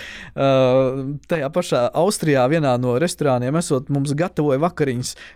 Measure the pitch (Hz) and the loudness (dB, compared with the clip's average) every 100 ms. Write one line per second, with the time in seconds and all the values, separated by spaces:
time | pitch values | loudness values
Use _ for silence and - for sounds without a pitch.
0 | - - - - 139 131 131 131 131 135 | -12 -16 -12 -2 2 4 4 4 2 -2
1 | 135 147 - 165 139 175 175 135 120 147 | -6 -8 -4 -4 -2 -2 0 0 0 2
2 | 180 208 160 135 127 165 143 123 123 123 | 0 0 2 2 4 2 2 0 0 0
3 | 175 - 147 123 123 160 170 135 143 139 | 0 0 0 0 0 -2 0 -2 0 -2
4 | 143 147 175 - 147 135 170 170 143 123 | -2 -2 -2 -2 0 0 0 -2 -2 -2
5 | 127 - - | -6 -10 -18